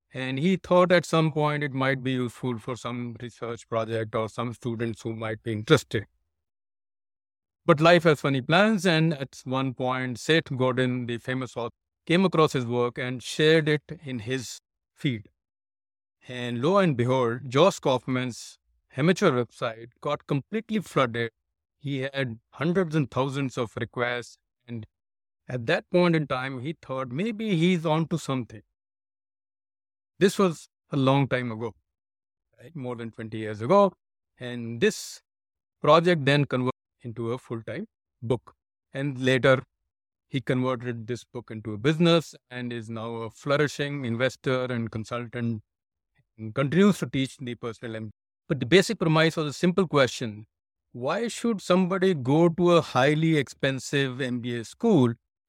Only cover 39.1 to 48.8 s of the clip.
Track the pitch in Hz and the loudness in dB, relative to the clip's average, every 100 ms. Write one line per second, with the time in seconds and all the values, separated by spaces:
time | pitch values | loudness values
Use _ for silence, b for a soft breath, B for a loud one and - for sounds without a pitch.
39.1 | 127 127 131 135 131 - _ _ _ _ | -2 2 4 4 2 0 _ _ _ _
40.1 | _ _ 139 - 127 127 127 120 117 110 | _ _ -8 -2 -2 -2 -4 -6 -8 -8
41.1 | 120 - 123 - 110 110 104 131 160 170 | -10 -10 -16 -14 -12 -10 -2 0 4 4
42.1 | 165 - - _ 123 123 120 110 113 113 | 4 0 -14 _ -10 -8 -8 -10 -10 -8
43.1 | 117 113 - 143 143 147 - 143 143 127 | -8 -10 -8 -2 2 0 -2 -6 -6 -4
44.1 | 117 127 - - 127 127 123 113 110 110 | -2 -2 -2 -2 -2 -2 -4 -4 -6 -8
45.1 | 120 117 120 120 110 - _ _ _ _ | -8 -8 -6 -4 -4 -8 _ _ _ _
46.1 | _ _ - 110 110 143 151 202 - 123 | _ _ -14 -8 -4 0 4 4 4 -2
47.1 | 139 135 - 123 120 123 110 120 110 110 | -4 -4 -6 -12 -10 -12 -10 -10 -10 -10
48.1 | - _ _ - 135 123 175 | -14 _ _ -6 -4 4 4